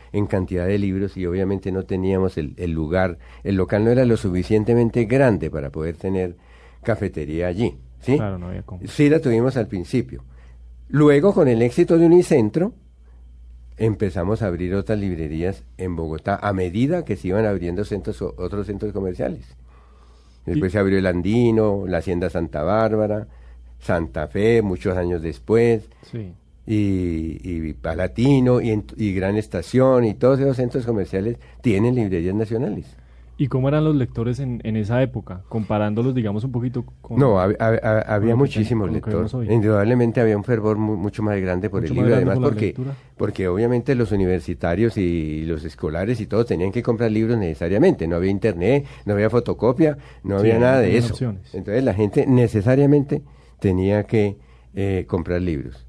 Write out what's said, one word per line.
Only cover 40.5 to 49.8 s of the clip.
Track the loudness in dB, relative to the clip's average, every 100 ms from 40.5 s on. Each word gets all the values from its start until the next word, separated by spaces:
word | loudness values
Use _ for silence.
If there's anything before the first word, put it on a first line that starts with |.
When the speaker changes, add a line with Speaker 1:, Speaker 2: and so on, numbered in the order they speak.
| 0 0 0
Speaker 1:
mu-, | 0 -2
mucho | -4 -4
más | -2 -2
grande | -2 -2 -2
por | -4
Speaker 2:
Mucho | -2
Speaker 1:
el | 0
Speaker 2:
más | 2
Speaker 1:
libro, | 4
Speaker 2:
grande | 2
Speaker 1:
además | 2
Speaker 2:
por |
la | 0
Speaker 1:
porque, | 0 -2
Speaker 2:
lectura. | -2 -8 -10 -14 -6
Speaker 1:
porque | -6 -2 -2
obviamente | 0 0 0 0 0
los | 0
universitarios | 0 0 0 -4 -4 -2 0 0 0
y | -2 -2 -4 -4 -6
los | -6
escolares | -8 -8 -6 -4 -4 -4
y | -2
todo | -2 0
tenían | 0 -2
que | -2
comprar | -4 -2 0
libros | 0 0 0
necesariamente. | -2 -4 -2 2 2 2 0
No | 0
había | 0
internet, | 0 -2 0 0 0 -2 -10 -4
no |
había | 0 2
fotocopia, | 0 -2 0 0 2